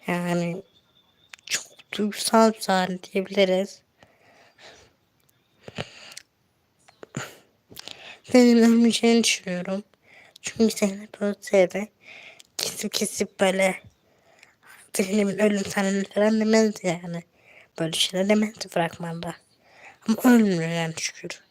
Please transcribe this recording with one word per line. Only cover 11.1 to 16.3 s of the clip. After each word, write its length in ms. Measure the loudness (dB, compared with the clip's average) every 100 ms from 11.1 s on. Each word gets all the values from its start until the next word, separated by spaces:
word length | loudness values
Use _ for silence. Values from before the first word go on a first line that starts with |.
| -6
ölseydi 680 | -6 -6 0 4 4 0 -10 _ -20 -20 -20 -20 -16 -8
kesip 360 | -8 -6 -6
kesip 460 | -4 -6 -4 -6 _
böyle 420 | 0 2 -2 -2 -14 _ _ _ _ _ _ _ _ -20 _
Zeynep'in 460 | -6 -2 0 0 0
ölüm 260 | 0 0 -2
sahneleri 440 | -2 -2 -2 -4
falan 300 | 0 2